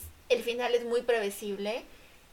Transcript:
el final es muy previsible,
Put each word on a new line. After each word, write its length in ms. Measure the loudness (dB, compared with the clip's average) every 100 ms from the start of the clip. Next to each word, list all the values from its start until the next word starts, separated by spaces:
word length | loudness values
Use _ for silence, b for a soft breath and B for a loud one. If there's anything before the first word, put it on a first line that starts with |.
| -14 -8 0
el 120 | 2
final 320 | 2 -2 2
es 120 | 0 2
muy 160 | 0
previsible, 840 | 2 2 2 -4 -6 -4 -4 -4 -8 b b b b